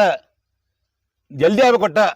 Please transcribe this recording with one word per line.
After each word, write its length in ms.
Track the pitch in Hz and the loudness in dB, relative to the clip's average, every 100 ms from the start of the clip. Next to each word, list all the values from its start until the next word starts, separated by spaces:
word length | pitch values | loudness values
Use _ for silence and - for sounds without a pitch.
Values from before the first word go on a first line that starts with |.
| 190 139 _ _ _ _ _ _ _ _ _ _ _ | 0 -2 _ _ _ _ _ _ _ _ _ _ _
ಜಲ್ದಿ 280 | 139 170 214 | -2 0 2
ಆಗ್ಬೇಕು, 220 | 247 233 | 2 2
ಒಟ್ಟ 140 | 202 214 185 | -2 -2 -2